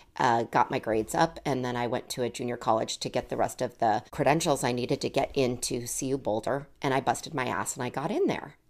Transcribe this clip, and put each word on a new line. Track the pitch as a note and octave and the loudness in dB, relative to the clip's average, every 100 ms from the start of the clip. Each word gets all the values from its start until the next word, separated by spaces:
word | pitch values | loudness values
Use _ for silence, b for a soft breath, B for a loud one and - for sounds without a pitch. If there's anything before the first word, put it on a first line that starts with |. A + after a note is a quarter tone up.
| B - | B 0
uh, | B2+ A#2 | 2 4
got | A2+ B2+ - | 2 2 2
my | C3+ | 0
grades | A2+ A2 A2 | 0 0 0
up, | E3 E3 - | 2 2 2
and | D3 C3 | -2 -2
then | B2 B2 | -2 -2
I | A#2+ | -2
went | B2 - | -2 -4
to | - | -4
a | A#2+ | -4
junior | - B2 A#2 | -2 -6 -2
college | B2 A2 A#2 - | 2 2 2 -4
to | C3+ | -4
get | B2+ - | -4 -2
the | B2 | 0
rest | A#2 - | -2 0
of | B2+ - | -4 2
the | A#2 G#2+ - | 2 2 0
credentials | - C3 D#3+ E3+ C3+ | 0 4 4 2 2
I | B2 | 0
needed | B2 A#2+ C#3+ | 0 0 0
to | B2 | 0
get | C3+ - | -2 -2
into | C#3 B2 B2 - B2+ A#2+ | 2 0 0 -4 -4 -4
C | - C3 | -6 -2
U | C3+ | -2
Boulder, | A2+ G#2+ - C3+ C#3+ - | 0 -2 0 -4 -4 -4
and | C#3+ | 0
I | C3 | 2
busted | B2 - D3 | 2 -2 -2
my | D3+ B2 | -4 -2
ass | G2 A2 | -2 -4
and | - | -4
I | B2 | -6
got | C3 D#3+ | -4 -2
in | C#4 F4 | 0 0
there. | G#2+ - - | 0 -6 -18